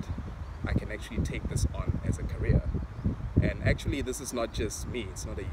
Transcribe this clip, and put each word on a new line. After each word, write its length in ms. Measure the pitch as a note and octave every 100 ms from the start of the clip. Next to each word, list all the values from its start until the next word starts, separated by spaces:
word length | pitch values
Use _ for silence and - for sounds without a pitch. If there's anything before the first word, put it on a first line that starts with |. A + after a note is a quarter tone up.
| - - - - - - G#2+
I 80 |
can 180 | G#2 -
actually 260 | G#2+ - A2
take 260 | G#2+ A#2 -
this 180 | - - F#2+
on 240 | F#2+ - -
as 120 | -
a 60 |
career. 380 | - - - - - - - - - - - -
And 200 | A2 G2
actually, 380 | G2 D3 - D3+
this 180 | B2 B2+
is 140 | C3+
not 200 | A#2+ A2+
just 340 | - A2 - -
me, 200 | B2 G2
it's 140 | - A2+
not 120 | G#2
a 60 | G2